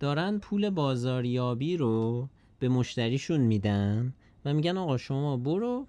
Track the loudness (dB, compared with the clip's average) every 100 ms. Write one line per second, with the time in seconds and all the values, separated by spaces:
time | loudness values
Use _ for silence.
0 | -2 0 0 -2 -2 0 0 2 0 0
1 | 0 0 0 0 0 -2 -2 0 2 2
2 | 0 -2 -6 -12 _ -4 0 2 0 0
3 | 0 -2 0 2 4 4 2 2 2 0
4 | -2 -6 -18 -10 -2 0 0 0 0 -2
5 | -2 -2 -2 -2 -2 -2 -2 -4